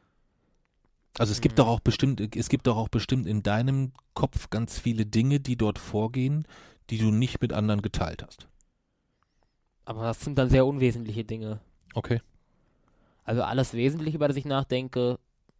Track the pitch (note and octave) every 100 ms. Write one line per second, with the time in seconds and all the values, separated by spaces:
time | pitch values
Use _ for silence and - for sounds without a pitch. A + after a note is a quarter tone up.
0 | _ _ _ _ _ _ _ _ _ _
1 | _ - G#2+ G#2 C#3+ A2+ A2+ A2+ - -
2 | C#3 G#2+ G#2+ - - C3 B2 A2+ A2 A2+
3 | - C3 - G#2+ G2+ A2 C3 C3+ C3 -
4 | _ - D3 - - - - - B2 A2+
5 | G#2+ A2+ C3 C#3+ C3+ A#2+ G#2+ G2+ - G#2+
6 | A2 C3 C3 D3+ - - - - - A2
7 | A2 G#2+ B2+ - A#2+ - G#2+ G2+ G2+ -
8 | - - - - - _ _ _ _ _
9 | _ _ _ _ _ _ _ _ - A2
10 | A#2 A2 D3+ C#3 B2+ C3+ C3 C#3+ B2+ A#2+
11 | A2 G#2+ G#2+ A2+ G#2+ G#2+ - _ _ A2+
12 | - A#2 - _ _ _ _ _ _ _
13 | _ _ - A#2+ F#2+ B2+ B2+ A#2 C3 D#3+
14 | D#3 D3+ D3 C#3 C#3+ C3+ C3+ B2+ C3 B2+
15 | B2 B2 _ _ _ _